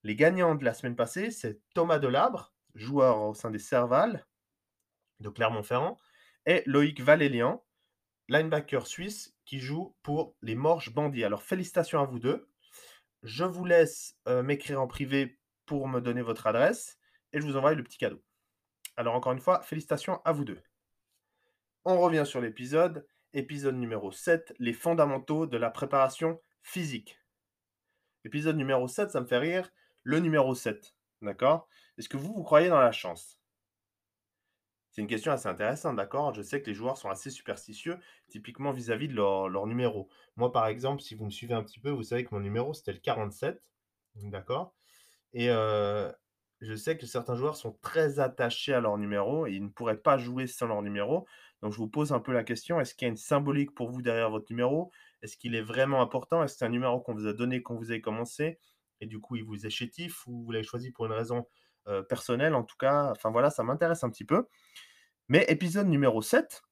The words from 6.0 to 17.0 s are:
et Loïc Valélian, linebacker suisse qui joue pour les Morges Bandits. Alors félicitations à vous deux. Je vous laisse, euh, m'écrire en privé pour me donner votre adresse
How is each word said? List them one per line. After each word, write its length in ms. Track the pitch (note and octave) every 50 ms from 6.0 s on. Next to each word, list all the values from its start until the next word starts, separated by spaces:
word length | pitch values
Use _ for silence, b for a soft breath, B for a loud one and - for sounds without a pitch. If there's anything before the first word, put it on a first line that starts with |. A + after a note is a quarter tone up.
| b b b b b b b b b
et 160 | D3 F3 - -
Loïc 380 | C3+ C3+ C#3+ D3 D3 D3 C3+
Valélian, 600 | B2+ C#3+ D3+ E3 D3 C3+ C3+ A#2+ A#2 C3+ G#3 - _ _ _ _ _ _ _ _ _ _ _ _ _ -
linebacker 580 | C3 D3+ D#3+ D#3+ E3 D#3 D3 - C#3 B2+ -
suisse 500 | - - - F3+ G#3 G#3 - - - _ _ _
qui 160 | - C3+ C3+
joue 340 | B2+ C3 D3 E3 F#3+ - _ _
pour 320 | _ D3 D3 D#3 D#3+ - _ _
les 140 | - A2+ A2
Morges 400 | A#2+ C#3 D#3 E3+ D#3+ - A2+ A2+
Bandits. 300 | D3 D3+ D3 C#3 A#2+ A2+
Alors 180 | G2+ G#2 G#2
félicitations 580 | - - F#3+ F#3 F3 - - F3+ E3 - - D3+
à 60 | C#3
vous 120 | C3 B2+ A#2
deux. 300 | A2+ C3 - - - _ _ B B B B B B B B B B B _ _
Je 220 | - A2 G#2+ C3+ F3
vous 220 | F#3 F3 F3+ F3+
laisse, 500 | F3+ F3 E3+ D#3+ D#3+ - - - - _ _ _ A#2+
euh, 140 | B2+ B2+
m'écrire 380 | B2+ C#3 D3 C#3 - - C#3+ C3+
en 60 | C3
privé 520 | B2 - - C#3+ B2+ C3+ C#3 C3+ B2 - _ _ _ _ _ _
pour 220 | - D3+ C#3+ C3+ C3
me 120 | C3 B2
donner 220 | B2 B2 A#2 B2
votre 240 | A#2+ A#2 A2+ - -
adresse 520 | A2 G#2+ A#2 C#3 F#3 A#3+ - - - - _